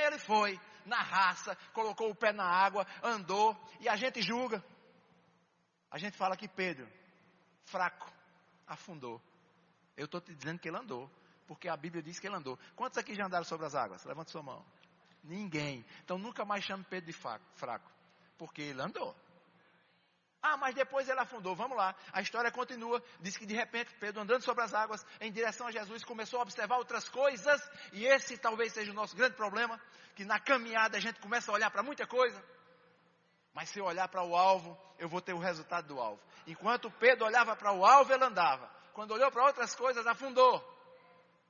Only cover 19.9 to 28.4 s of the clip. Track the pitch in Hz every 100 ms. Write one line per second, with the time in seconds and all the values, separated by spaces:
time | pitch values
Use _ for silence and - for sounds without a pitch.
19.9 | _ _ _ _ _ 294 285 269 254 262
20.9 | 269 262 262 240 240 185 180 240 247 190
21.9 | - - 185 202 220 233 233 247 247 226
22.9 | 240 240 - 175 196 208 214 226 233 240
23.9 | - 208 208 202 247 254 240 226 196 214
24.9 | 214 - - 220 208 226 226 240 226 202
25.9 | 226 - 226 214 247 226 208 208 247 240
26.9 | 233 - 247 277 247 269 285 - - -
27.9 | 190 240 269 262 240